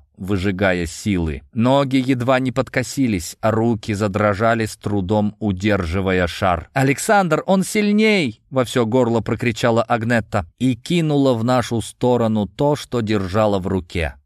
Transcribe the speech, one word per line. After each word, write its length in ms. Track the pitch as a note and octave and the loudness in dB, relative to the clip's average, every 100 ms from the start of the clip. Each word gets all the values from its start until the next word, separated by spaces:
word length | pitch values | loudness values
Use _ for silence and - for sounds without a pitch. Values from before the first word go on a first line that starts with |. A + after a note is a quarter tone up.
| _ - | _ -10
выжигая 720 | F#2+ G2+ G2 F#2 G2 F2+ E2+ | -4 -2 -2 0 0 0 -4
силы. 560 | - G#2+ F#2 E2 C2+ - | -4 -2 0 -2 -6 -8
Ноги 440 | A#2+ B2 C#3 C3+ C3+ | 0 2 2 2 0
едва 420 | B2+ C3 A#2+ C3 | 0 0 2 0
не 140 | C3 | 0
подкосились, 840 | C3 B2 C3 A#2+ - B2+ F#2+ E2 - | -2 -2 -4 -4 -2 0 0 -4 -4
а 100 | A2 | 0
руки 420 | A2 A#2 A2 - | 2 0 0 -2
задрожали, 760 | G2+ G#2+ G2 G#2 F#2+ A2+ A#2 A2 | -2 -2 0 0 2 0 0 -2
с 100 | - | -6
трудом 580 | - G#2 F2+ G#2+ G#2 - | -4 -4 0 0 0 -2
удерживая 840 | G#2+ F#2 G#2+ G2+ E2+ F#2+ F#2+ F#2 F2 | -4 0 0 0 0 -2 0 0 0
шар. 440 | - F#2+ E2 - | -2 -2 -2 -4
«Александр, 680 | C3+ C3+ C#3 - G#3 F3+ D3+ - | -2 0 0 2 2 2 0 0
он 180 | F#3+ | 0
сильней!» 760 | F3 G#3+ G#3 G#3 A3 G#3 C3+ A2 - | 0 0 2 4 4 2 0 -4 -6
во 140 | C3 | -2
все 220 | A#2+ B2+ A2+ | 0 0 2
горло 340 | B2+ A#2 A#2 | 2 2 0
прокричала 640 | - A2+ A#2+ G#2+ B2 A2+ | -2 -2 -2 0 0 2
Агнетта 640 | - A#2+ A2 A#2+ - G#2 F2 - | 0 -2 0 -2 -2 -4 -6 -2
и 160 | C3 | -2
кинула 600 | A#2 - F3 D#3 C#3+ C3+ | -2 -2 0 2 2 2
в 100 | A#2 | 2
нашу 360 | A#2 B2+ A2+ A#2 | 2 0 0 -4
сторону 640 | - - B2 B2 A2+ A2 G2 | -6 -2 0 2 2 0 -2
то, 300 | - C#3+ D3 | 0 0 0
что 240 | - A#2+ | -4 -4
держала 580 | G#2+ G#2+ F#2+ G2+ G#2+ G2 | 0 -2 0 0 2 0
в 80 | F2+ | -2
руке. 480 | F#2 F2 F2 D2+ - | -4 -4 -6 -6 -8